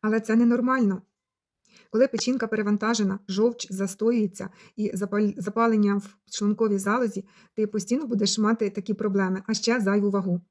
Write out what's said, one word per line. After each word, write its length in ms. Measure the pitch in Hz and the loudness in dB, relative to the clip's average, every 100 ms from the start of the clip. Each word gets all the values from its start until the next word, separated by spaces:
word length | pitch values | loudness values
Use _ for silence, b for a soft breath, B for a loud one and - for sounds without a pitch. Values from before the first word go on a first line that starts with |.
Але 180 | 214 220 | 0 -2
це 160 | 220 226 | 2 4
ненормально. 640 | 240 240 247 262 214 185 - _ _ _ _ _ _ b b | 4 4 2 2 2 0 -8 _ _ _ _ _ _ b b
Коли 180 | 220 262 | 2 2
печінка 400 | 226 - 254 220 | 2 -2 -2 -2
перевантажена, 720 | 220 208 208 220 233 202 196 - | -2 0 0 0 0 0 -2 -4
жовч 440 | 190 226 240 - | 2 2 0 -10
застоюється 800 | 190 196 190 220 240 208 - 196 B B - | -6 -4 0 2 2 0 -2 -12 B B -6
і 160 | 208 | -4
запаль-, 420 | - 196 208 214 - | -4 -2 0 0 0
запалення 580 | 190 214 233 220 208 202 | -6 0 2 4 2 0
в 400 | 202 - _ - | -4 -20 _ -4
шлунковій 400 | 208 214 226 202 | -2 0 0 0
залозі, 480 | 196 233 240 196 - b b - | 0 0 -2 -4 -12 b b -4
ти 120 | 214 | -2
постійно 400 | 214 - 254 294 | -2 -2 -2 -2
будеш 320 | 226 202 - | -2 0 0
мати 300 | 214 226 208 | 0 2 -2
такі 240 | 202 196 | -4 -6
проблеми, 500 | 208 214 196 190 190 - | -4 0 0 0 -2 -2
а 60 | |
ще 260 | 214 - 247 | -4 0 0
зайву 300 | 196 208 202 | 2 2 2
вагу. 320 | 196 190 175 - | 0 0 -4 -4